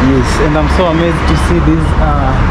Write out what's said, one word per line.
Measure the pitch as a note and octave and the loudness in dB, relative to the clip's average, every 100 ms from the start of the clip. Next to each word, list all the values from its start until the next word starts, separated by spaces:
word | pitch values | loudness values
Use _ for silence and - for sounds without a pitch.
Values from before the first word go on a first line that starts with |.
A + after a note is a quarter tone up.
Yes, | B2+ C3+ A#2+ - | 0 0 0 -2
and | D3+ D3+ | 0 0
I'm | D3+ - | 0 0
so | F3+ | 0
amazed | D#3+ E3+ D#3+ - | 0 0 0 0
to | D#3 | 0
see | - F3 | 0 0
this, | D3+ D#3+ D3+ - | 2 0 0 0
uh | D#3 C#3+ C3+ C3+ A#2 | 0 0 0 0 0